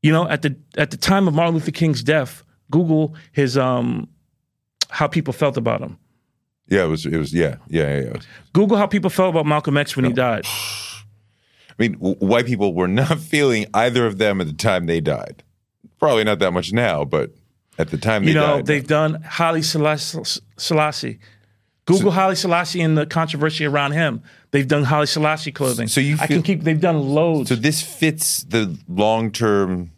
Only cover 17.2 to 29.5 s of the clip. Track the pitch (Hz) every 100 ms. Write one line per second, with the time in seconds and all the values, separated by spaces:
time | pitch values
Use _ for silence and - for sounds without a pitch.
17.2 | 64 - _ _ _ - 160 - 113 107
18.2 | 98 156 147 143 131 147 127 151 156 156
19.2 | - - 165 165 160 165 151 151 - 165
20.2 | - - _ - - 156 151 147 127 110
21.2 | - _ _ _ _ _ - 185 190 175
22.2 | 190 190 185 170 170 180 160 156 151 165
23.2 | 160 147 156 156 151 143 139 147 160 113
24.2 | - - _ 143 135 147 135 151 147 156
25.2 | 151 156 156 - 135 117 113 117 139 151
26.2 | - 147 160 180 160 156 175 160 139 147
27.2 | 170 156 120 123 139 156 - - 160 156
28.2 | - - - 117 104 78 - 90 107 113
29.2 | 113 - 113